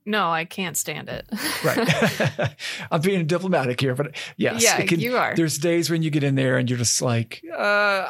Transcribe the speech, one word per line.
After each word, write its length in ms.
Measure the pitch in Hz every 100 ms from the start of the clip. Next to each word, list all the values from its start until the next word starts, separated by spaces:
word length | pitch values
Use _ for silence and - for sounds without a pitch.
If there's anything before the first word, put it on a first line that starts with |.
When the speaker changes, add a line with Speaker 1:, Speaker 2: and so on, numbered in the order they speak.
Speaker 1:
No, 260 | - 208 175
I 140 | 165 170
can't 300 | - 185 143
stand 320 | - 151 139
it. 180 | 123 -
<laughs> 60 | 208 311 -
Speaker 2:
Right. 920 | 151 123 233 - 214 - 156 - 131 - -
<laughs> 200 | - -
I'm 100 | 170
being 260 | 165 190 160
diplomatic 540 | 175 185 170 131 120
here, 140 | 139
but 200 | 123 147 - - -
yes, 260 | - 233
Speaker 1:
Yeah, 180 | 226 170
Speaker 2:
it 60 | 185
can, 120 | 170
Speaker 1:
you 160 | 196 247
are. 180 | 135
Speaker 2:
there's 220 | - 160 147
days 320 | 170 170 165
when 140 | 165
you 80 | 160
get 120 | 147
in 120 | 139
there 240 | 135 131 127
and 100 | 123
you're 100 | 123
just 220 | 120 -
like, 420 | 135 117 113 - 160
"Uh, 560 | - 202 208 208 196 170